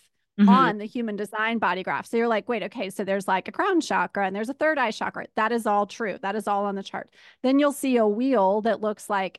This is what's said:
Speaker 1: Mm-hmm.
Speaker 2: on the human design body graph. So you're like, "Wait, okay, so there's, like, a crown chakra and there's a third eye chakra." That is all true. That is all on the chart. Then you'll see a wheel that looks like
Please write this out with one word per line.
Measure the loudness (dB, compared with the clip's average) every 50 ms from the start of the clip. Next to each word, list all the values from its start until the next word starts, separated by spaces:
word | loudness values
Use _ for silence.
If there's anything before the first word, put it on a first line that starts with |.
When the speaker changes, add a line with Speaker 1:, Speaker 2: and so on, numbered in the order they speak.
| _ _ _ _ _ _ _ 6
Speaker 1:
Mm-hmm. | 8 8
Speaker 2:
on | 8 8 6 4 2 -2
the | -6
human | -8 -6 -6 -4 -4 -4
design | -6 -6 -6 -4 -2 -2 -2 0 0
body | 0 0 0 -2 -4
graph. | -4 -4 -6 -4
So | -4 -2
you're | 0 0
like, | 0 0 -2 -2 -4
"Wait, | -4 -4 -6
okay, | -8 -8 -8 -8 -8
so | -6 -6 -4
there's, | -2 -2 -2 0
like, | 0 -2 -2 -2
a | -4
crown | -4 -2 0 2 2 0
chakra | 0 0 0 0 0 -2 -2 -2 -2
and | -2 -2
there's | -4 -6 -6
a | -4
third | -2 0 0 0 0
eye | 0 -2
chakra." | -2 -4 -6 -8 -8 -8 -12 -8 _
That | -2 -2 0
is | 0 -2 0
all | 0 2 2 0
true. | -2 -4 -6 -6 -6 -6 -6 -6
That | -6 -4
is | -4 -2
all | -2 -2 -2 -2
on | -2 -4
the | -6
chart. | -8 -10 -10 -12 -12 -14 _ -20 -20 -20 -8 _ 0
Then | 2 4 4
you'll | 4 2
see | 0 0 0 2 2
a | 4 4
wheel | 4 2 2 0 2 2 4 4 4 2 2
that | 0 0 0 0
looks | -2 -4 -6 -6 -6 -4
like | -2 -2 -2 -4 -6